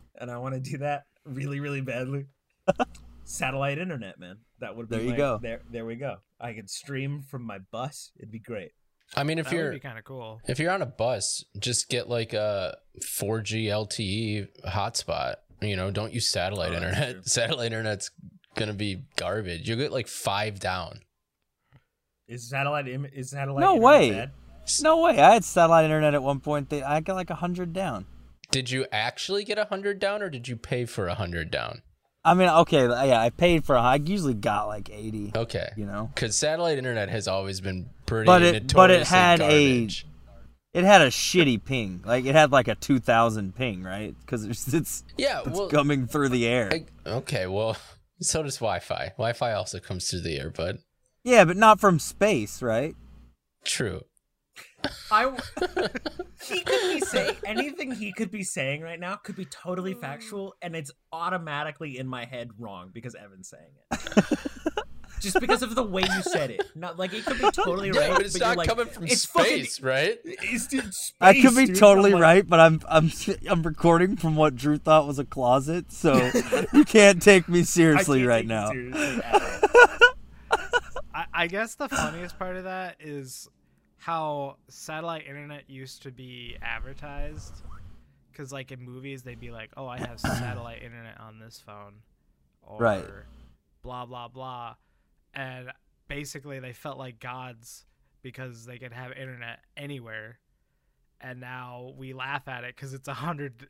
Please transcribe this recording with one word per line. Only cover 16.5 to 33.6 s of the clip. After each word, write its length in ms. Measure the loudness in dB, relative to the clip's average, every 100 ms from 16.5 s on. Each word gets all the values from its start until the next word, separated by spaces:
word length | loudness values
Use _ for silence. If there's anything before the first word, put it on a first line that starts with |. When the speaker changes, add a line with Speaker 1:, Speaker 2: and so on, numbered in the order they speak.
| -4 -4
Speaker 1:
Oh, 80 | -4
that's 40 | -4
Speaker 3:
internet. 260 | -2 -4
Speaker 1:
true. 80 | -6
Speaker 3:
<laughs> 40 | -4
Satellite 400 | -2 -2 -2 -4
internet's 440 | -4 -4 -6 -8 -16 -20 -20 _ -6
gonna 180 | -6
be 300 | -4 -6 -6 -10 -8
garbage. 520 | -4 -4 -4 -6 -6
You'll 80 | -4
get, 140 | -4
like, 160 | -4 -8
five 520 | -8 -4 -2 -4 -6
down. 420 | -6 -6 -8 -14 _ _ _ _ _ _ _ _ _ _ _ _ -18
Speaker 1:
Is 220 | -16 -10
satellite 380 | -6 -2 -2 -4
im-, 180 | -8 -10
is 240 | -12 -12
satellite 320 | -8 -6 2
Speaker 2:
No 140 | 4 6
Speaker 1:
internet 100 | 8
Speaker 2:
way. 260 | 8 8
Speaker 1:
bad? 200 | 2 -4 -12 -20 -14 -6 0
Speaker 2:
No 160 | 4 4
way. 180 | 4 8
I 140 | 10 10
had 80 | 6
satellite 400 | 4 8 8 6
internet 280 | 4 2
at 80 | 2
one 180 | 0 -2
point. 280 | -2 -4 -4
They, 140 | -6
I 160 | -2 -2
got, 160 | -2 -6
like, 140 | -6
a 60 | -6
hundred 360 | -6 -6 -6
down. 320 | -6 -6 -6 -10 -18 -20 _ -2
Speaker 3:
Did 180 | -2 0
you 140 | -4 -4
actually 520 | -2 -4 -6 -6 -6 -4
get 120 | -4
a 80 | -4
hundred 340 | -4 -4 -2
down, 220 | -2 -2
or 80 | -6
did 180 | -8 -10
you 100 | -12
pay 280 | -6 -6 -4
for 220 | -4 -4
a 80 | -4
hundred 360 | -6 -6 -6
down? 300 | -6 -6 -12 -18 _ _ _ 2
Speaker 2:
I 80 |
mean, 160 | 4 4
okay, 360 | 4 4 4 2
yeah, 360 | 2 2 4
I 80 | 2
paid 340 | 2 2 2